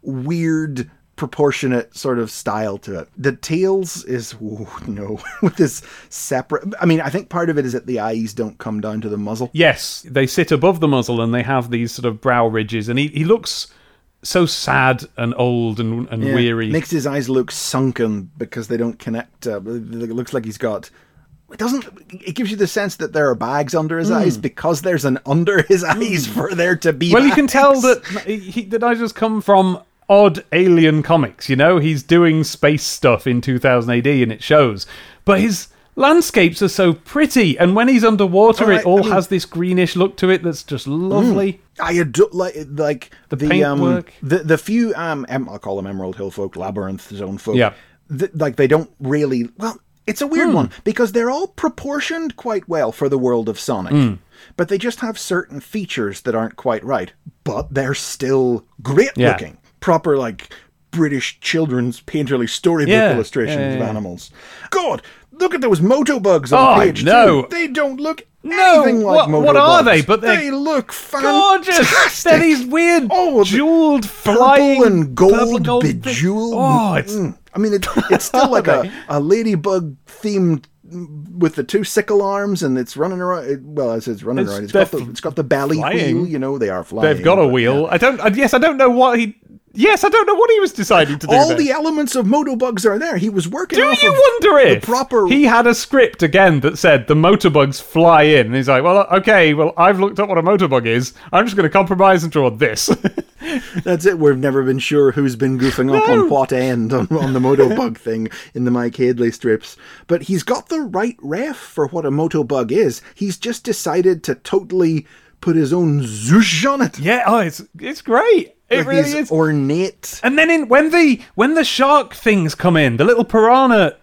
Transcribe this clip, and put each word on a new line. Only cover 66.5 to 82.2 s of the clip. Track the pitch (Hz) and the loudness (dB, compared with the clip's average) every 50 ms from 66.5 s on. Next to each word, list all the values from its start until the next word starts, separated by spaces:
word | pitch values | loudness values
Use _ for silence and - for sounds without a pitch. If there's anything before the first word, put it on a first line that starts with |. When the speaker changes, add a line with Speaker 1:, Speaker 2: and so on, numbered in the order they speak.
Speaker 1:
on | - 254 262 262 233 | 2 4 6 6 6
Speaker 2:
Oh, | - | 6
I | - | 4
Speaker 1:
page | 185 151 - - | 2 0 0 2
Speaker 2:
know. | 156 208 240 233 202 165 139 - | 4 6 6 8 6 6 4 0
Speaker 1:
two. | - | -2
They | 349 339 339 | -4 -4 -4
don't | 302 254 311 294 277 269 262 | -4 -2 -2 -2 -2 -4 -6
look | 294 311 320 - - _ _ _ _ | -6 -6 -6 -8 -12 _ _ _ _
Speaker 2:
No, | 294 330 381 381 370 349 311 294 | -6 0 4 6 6 6 6 6
Speaker 1:
anything | 254 247 226 214 | 4 2 0 0
like | 196 - - 294 151 | 2 4 2 4 4
Speaker 2:
what, | 156 151 - | 2 2 4
what | 294 285 | 4 6
are | 277 285 311 349 349 | 6 6 6 6 6
Speaker 1:
motobugs. | 277 | 6
Speaker 2:
they? | - - 160 | 6 4 4
But | 143 - 208 220 | 4 2 0 0
they're | 226 - - | 2 0 0
Speaker 1:
They | 339 302 285 | 0 0 -2
look | 269 277 285 320 311 277 - - - - - - | -4 -4 -2 -2 -2 -2 -2 -4 -12 -16 -14 -8
Speaker 2:
gorgeous. | - 277 269 277 294 392 392 403 392 381 320 370 359 | -8 -2 -2 0 2 4 4 4 2 2 0 0 2
Speaker 1:
fantastic. | 339 254 - - - - - - - - 339 | 2 2 4 4 2 2 2 0 -2 2 2
Speaker 2:
They're | 320 311 | 4 4
these | 330 330 311 254 247 | 4 2 2 0 -2
weird | 247 277 320 339 339 349 330 269 208 | -4 -2 0 2 2 2 2 0 0
Speaker 1:
Oh, | 339 370 359 339 285 233 | 0 0 0 2 2 2
the | 202 | 2
Speaker 2:
jeweled | 185 202 247 294 320 330 330 320 311 285 269 208 | 2 2 0 2 2 2 4 4 4 2 2 -2
Speaker 1:
purple | 196 - - - 220 202 | -4 -12 -6 -2 0 2
Speaker 2:
flying | 233 247 262 277 285 285 285 277 262 247 | 4 6 6 6 6 6 4 4 4 4
Speaker 1:
and | 220 196 170 156 139 123 | 4 4 2 0 -2 0
gold | 120 175 190 208 | 4 4 4 6
Speaker 2:
purple | 233 240 233 240 | 4 2 0 0
and | 214 165 | -2 0
gold | 240 247 247 254 | 0 0 0 0
thi- | 143 - | 0 -2
Speaker 1:
bejeweled. | - - 262 247 123 151 180 202 214 226 233 226 | -2 -6 -6 -4 -2 -2 -2 0 -2 -4 -4 -2
Speaker 2:
Oh, | 226 262 262 254 247 226 202 170 | -2 0 2 2 2 2 0 -2
it's | 147 143 196 208 | -2 -4 -4 -6
Speaker 1:
Mm. | 214 185 151 - _ _ _ _ | -6 -6 -6 -8 _ _ _ _
I | 190 | -2
mean, | 208 220 202 | -2 0 0
it, | 196 185 - - - - - | -2 -4 -2 -4 -4 0 0
it's | - - - | 0 0 0
still | - - 247 277 269 | -2 0 0 2 2
Speaker 2:
<laughs> | 254 | 2
Speaker 1:
like | 214 - | 0 2
a, | 180 160 135 | 2 0 0
Speaker 2:
Are | 117 | 0
they? | 190 - - - - | -4 -8 -14 -10 -6
Speaker 1:
a | 147 147 | -4 -2
ladybug | 143 156 196 226 226 220 208 165 147 202 190 185 170 156 135 _ _ | 0 0 0 0 2 -2 -2 -2 -2 -2 -2 -2 -4 -6 -12 _ _
themed | _ - - - 214 208 196 185 170 160 143 _ _ _ _ _ 165 165 180 175 156 151 151 147 185 175 | _ -20 -8 -6 -4 -2 0 0 0 0 -2 _ _ _ _ _ -18 -16 -16 -14 -14 -16 -18 -16 -16 -4
with | 175 175 160 151 | -2 -2 -2 -2
the | 151 139 | -4 -8
two | - - 202 208 | -2 -2 -2 -2
sickle | - - 214 208 - 214 202 | -2 -4 -4 -2 0 0 0